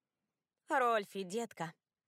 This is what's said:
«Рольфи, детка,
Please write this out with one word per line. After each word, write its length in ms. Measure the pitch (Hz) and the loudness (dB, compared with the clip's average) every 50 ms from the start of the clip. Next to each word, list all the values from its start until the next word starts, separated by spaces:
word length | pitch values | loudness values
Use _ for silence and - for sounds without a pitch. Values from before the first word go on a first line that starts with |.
| _ _ _ _ _ _ _ _ _ _ _ _ _ - | _ _ _ _ _ _ _ _ _ _ _ _ _ -2
«Рольфи, 540 | 320 277 262 240 233 220 202 - - 196 196 | 2 2 4 4 4 2 0 -2 -6 -8 -6
детка, 500 | 175 175 226 233 226 - - 170 160 - _ _ _ _ _ _ | -4 -4 -4 -4 -4 -6 -6 -8 -8 -8 _ _ _ _ _ _